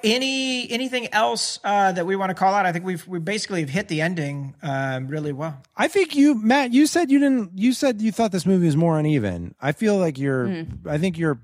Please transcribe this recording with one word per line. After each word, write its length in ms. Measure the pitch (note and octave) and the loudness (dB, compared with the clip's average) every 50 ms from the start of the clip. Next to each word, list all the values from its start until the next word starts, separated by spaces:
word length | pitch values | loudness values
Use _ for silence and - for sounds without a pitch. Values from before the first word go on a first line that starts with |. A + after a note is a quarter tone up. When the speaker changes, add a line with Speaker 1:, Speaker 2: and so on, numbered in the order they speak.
| - | 0
Speaker 1:
Any, 680 | G#3+ A3+ B3+ C4+ C4+ C4+ C4+ C4 C4 B3+ B3 A#3+ - | 0 2 2 0 -2 -2 -2 -2 -2 -4 -4 -4 -6
anything 420 | A#3 A#3 C4 B3+ B3+ B3 A#3 G#3 - | -6 -4 -4 -4 -4 -6 -4 -2 0
else, 460 | G#3+ A3+ A#3 A#3 A3 - - - - - | 0 0 0 0 -2 -4 -6 -6 -6 -2
uh, 280 | G3+ G3+ G3+ G3 F#3+ | 0 2 2 2 2
that 140 | F3+ F3+ E3+ | 2 0 -2
we 100 | F3+ G3 | -2 -2
wanna 180 | G3 G3 F#3 F3+ | -2 -2 -4 -2
call 200 | - F#3+ F#3+ G3 | 0 2 2 4
out? 120 | G#3 F#3+ | 2 2
I 60 | F3+ | 0
think 120 | E3 E3+ F3+ | -2 -2 -4
we've, 200 | F#3 F3+ D#3+ - | -6 -6 -8 -8
we 120 | F3+ F#3 E3+ | -8 -8 -6
basically 420 | D#3 F#3 G#3 G#3+ - - G3 E3+ | -4 -4 -4 -4 -4 -4 -4 -4
have 80 | D#3 C3+ | -4 -2
hit 180 | C3+ G3 G#3 - | -4 -4 -4 -2
the 120 | E3 D3+ | -2 -2
ending, 540 | D#3 F3 F#3 E3 D3 C#3+ C#3+ C#3+ C#3 C3+ C3+ _ - | 0 -2 -2 -4 -4 -4 -6 -8 -8 -10 -12 _ -6
um, 440 | C#3+ C3+ C3+ C3+ C3+ C3 C3 C3 | -4 -4 -2 -2 -2 -4 -6 -6
really 240 | C3 D3+ D#3 D3+ D3 C#3 | -6 -6 -6 -6 -6 -6
well. 280 | C3 D#3 E3 D3 C3+ - _ _ | -6 -8 -10 -10 -14 -20 _ _
Speaker 2:
I 100 | - B3 | -2 -2
think 280 | D#4+ - G4 F#4 D#4 - | 0 2 0 0 2 4
you, 180 | C#4+ C#4 D4+ C#4+ | 4 4 6 4
Matt, 360 | G#3+ G#3+ A3 C4 D4 C4+ B3 A#3 | 4 4 4 4 4 4 4 4
you 140 | C4+ D#4 | 4 4
said 240 | C#4+ - E4+ F4 C4 | 4 4 2 2 4
you 80 | C#4 C#4+ | 4 4
didn't, 380 | C#4+ C#4 C4+ B3 G#3 E3+ F#3 F#3+ | 4 4 2 0 -2 -4 -4 0
you 140 | G#3 B3+ B3 | 0 0 2
said 280 | - D4 C4+ A#3 G3+ | 2 0 0 0 0
you 100 | A3 A3 | -2 -2
thought 200 | F#3 - A3+ G#3 | 0 0 0 0
this 140 | F#3 F3+ C#3+ | 0 0 2
movie 200 | F#3 G3 F#3 F3 | 2 4 4 4
was 100 | E3 C#3 | 4 4
more 200 | D3+ E3+ E3+ D#3+ D#3 | 4 4 4 2 2
uneven. 540 | D3 D3+ D3+ C3+ G#2 G2 F2 E2+ F2 F2+ - _ | 2 2 2 2 0 -2 -4 -4 -8 -10 -10 _
I 100 | B2+ C#3+ | -4 -4
feel 260 | D3+ - A3+ G#3+ G#3 | -2 0 0 2 2
like 200 | G3 F3+ E3 C#3 | 2 0 0 -2
your, 300 | C3 C#3 C#3 C3+ C3 B2 | -2 -2 -2 -2 -2 -2
Speaker 3:
Hmm. 400 | - F#3 E3 E3 - - - - D#3+ | -2 -4 -6 -8 -10 -12 -12 -8 -6
Speaker 2:
I 80 | D3 | -2
think 200 | D3+ F3 F#3+ D#3+ | -2 -2 -2 -2
your 180 | D#3+ E3 D#3 C#3 A#2 | -2 -2 -2 -2 -4